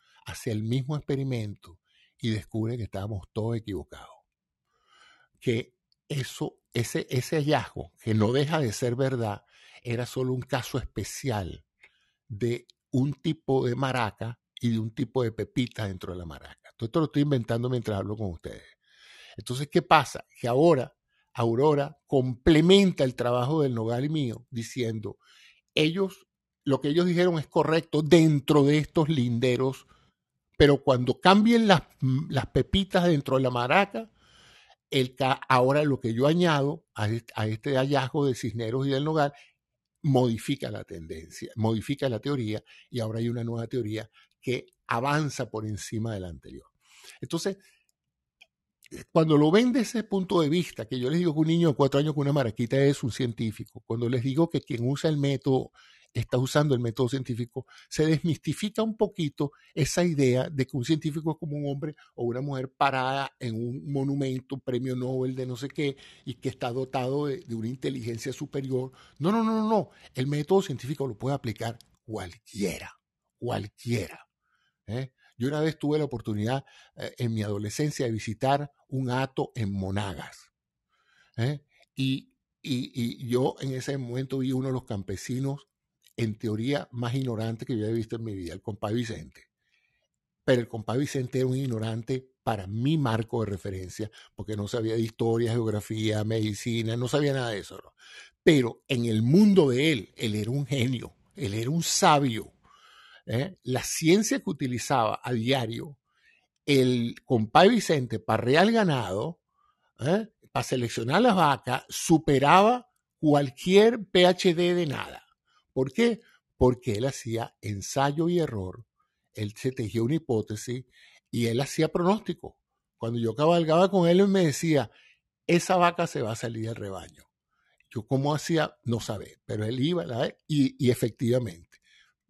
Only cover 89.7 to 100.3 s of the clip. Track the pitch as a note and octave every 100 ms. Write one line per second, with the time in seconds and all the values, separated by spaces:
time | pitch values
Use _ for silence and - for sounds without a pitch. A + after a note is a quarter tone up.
89.7 | _ _ _ _ _ _ _ - B2+ A2+
90.7 | A2+ G#2+ A#2 C#3+ C#3+ B2 C3 C3 B2+ C#3
91.7 | A2+ A2 A2+ A#2 C3 C3 _ - A2 F#2
92.7 | G#2+ B2+ D#3+ C3+ A2 A2+ A#2+ G#2 G2 G2+
93.7 | F#2+ F#2 - G#2+ - - - G#2 G#2+ G2+
94.7 | B2 A2 A2+ A2+ - A2+ A2+ A#2 A#2 A2
95.7 | G#2 - A2 G#2+ G#2+ G#2+ A2+ G#2+ G2+ A#2+
96.7 | A#2 A2 A#2 B2 D3 D3 C3+ A#2+ G#2 -
97.7 | G2 - _ - - - _ - D3+ A#2
98.7 | - - C3 A#2+ A2 A#2 E3+ G#3+ F#3+ D3
99.7 | B2 D3+ C#3 F#2 - A#2+